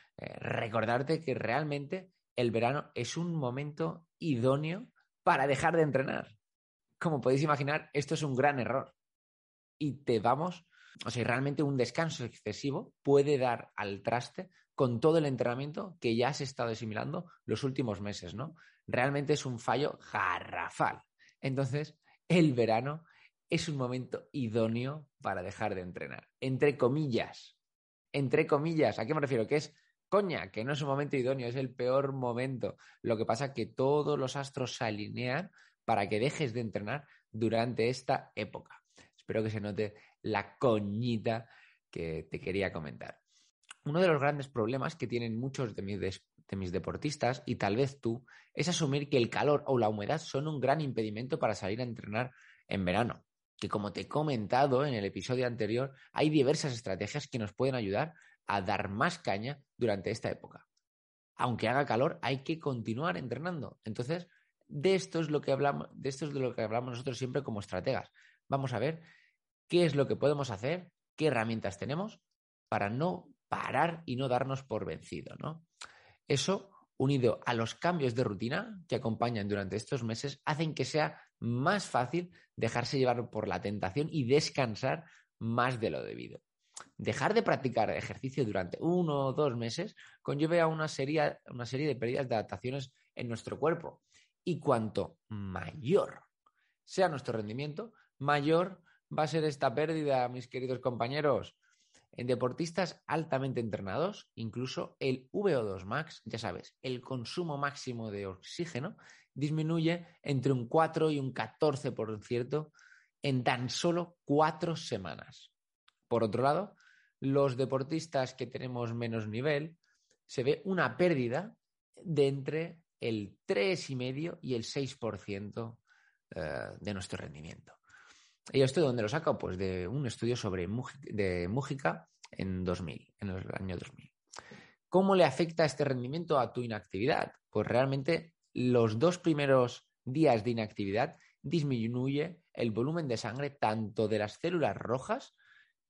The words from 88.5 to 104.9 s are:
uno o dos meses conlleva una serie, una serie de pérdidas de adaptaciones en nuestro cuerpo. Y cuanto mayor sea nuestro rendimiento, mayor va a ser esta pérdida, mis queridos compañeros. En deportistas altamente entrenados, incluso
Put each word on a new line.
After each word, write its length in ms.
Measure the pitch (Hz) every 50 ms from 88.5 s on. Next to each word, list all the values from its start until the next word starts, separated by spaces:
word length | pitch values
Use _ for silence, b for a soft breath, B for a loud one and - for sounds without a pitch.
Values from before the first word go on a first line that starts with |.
| 98 98 92 87 - -
uno 460 | - 160 175 180 180 156 147 139 135 135
o 60 | 123
dos 220 | - 151 143 117
meses 400 | 117 117 117 117 156 180 220 - B B B B B
conlleva 460 | - - 143 143 151 156 170 175 165 160
una 220 | 160 156 156 151
serie, 480 | - - 143 135 151 156 147 147 - - - -
una 160 | 135 123 120
serie 220 | 113 131 131 151 151
de 80 | 131
pérdidas 320 | 120 113 117 131 - 139 123
de 80 | 123
adaptaciones 560 | 107 104 - - 98 - 123 131 139 135 - _ _ _ _ -
en 140 | - - 120
nuestro 280 | 117 113 - - 107 -
cuerpo. 460 | 127 156 170 165 165 - - _ _ b b b b b b _ -
Y 160 | 175 175 -
cuanto 580 | - 147 131 117 110 107 - - 92 - - _ _ -
mayor 920 | 110 104 101 95 92 90 - - - 156 117 127 180 185 131 - - - - _ _ _ _ _ _ _ _ _ _ _ _
sea 240 | - - - 190 175
nuestro 300 | 156 127 - - 113 110
rendimiento, 560 | 104 104 110 127 143 147 143 165 226 226 b b b b b -
mayor 640 | 135 143 147 147 139 151 160 165 185 190 185 - b b b b b - 147 147
va 60 | 156
a 40 | 147
ser 180 | 143 165 151
esta 280 | 156 139 135 147 135 117
pérdida, 540 | 139 151 156 165 160 151 143 135 127 123 120
mis 220 | 123 127 127 -
queridos 300 | - 131 127 127 131 123
compañeros. 800 | - 131 123 110 117 120 135 151 147 147 127 98 - - - _ b b b b b b b b b b
En 160 | - - 120 123
deportistas 760 | 127 117 127 123 120 - 165 165 170 - 185 175 - - _ -
altamente 540 | 139 160 160 160 - 131 135 135 120 123
entrenados, 680 | 117 113 101 98 98 98 95 123 160 196 208 - - _ -
incluso 640 | - 113 110 - 120 127 127 - 170 175 -